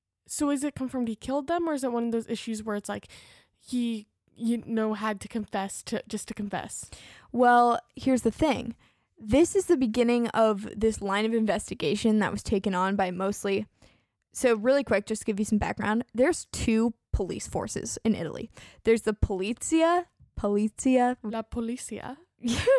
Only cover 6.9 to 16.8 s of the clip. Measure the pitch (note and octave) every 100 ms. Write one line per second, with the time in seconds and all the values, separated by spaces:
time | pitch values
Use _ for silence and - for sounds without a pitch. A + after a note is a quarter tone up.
6.9 | - - - - A#3+ B3 A#3+ A#3+ A#3 -
7.9 | - C4+ B3+ A3+ - D#4 G#3 - - _
8.9 | _ _ - G#3+ C4 E4+ G4+ F4+ D#4 B3
9.9 | A#3 A#3 A#3+ A#3 - A3 G3+ G#3+ G#3 A3
10.9 | G#3+ G3 G3+ A3 A3+ A3 G3 - - D3
11.9 | G#3 A3+ G#3+ D#3+ G3+ - G3 G3 F#3 F#3+
12.9 | G3+ F#3 F3+ F#3+ G3+ G3+ G3 G#3+ _ _
13.9 | _ _ _ _ - B3 A3+ A#3 C#4 -
14.9 | G#3 - A3 - G3+ G#3+ G#3 - G#3 G3+
15.9 | A3 - A3 C#4+ E4 - - - A3